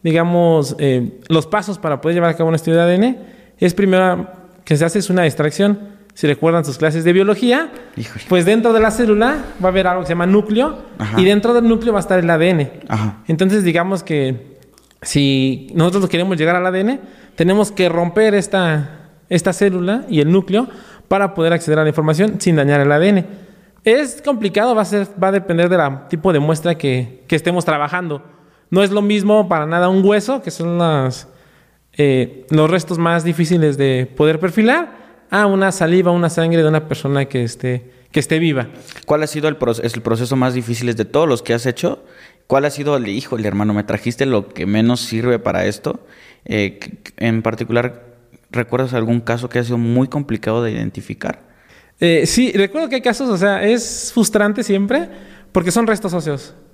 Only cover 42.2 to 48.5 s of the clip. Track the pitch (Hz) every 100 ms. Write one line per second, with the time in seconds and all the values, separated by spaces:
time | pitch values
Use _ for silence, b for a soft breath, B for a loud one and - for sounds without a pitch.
42.2 | B B _ 135 143 139 143 143 110 101
43.2 | - 117 107 101 107 104 101 110 120 117
44.2 | 135 110 98 - 87 107 113 123 - 113
45.2 | 123 117 98 92 95 107 151 - - B
46.2 | B B - 107 101 - - - - -
47.2 | 113 113 113 - 113 117 123 - - -
48.2 | _ _ _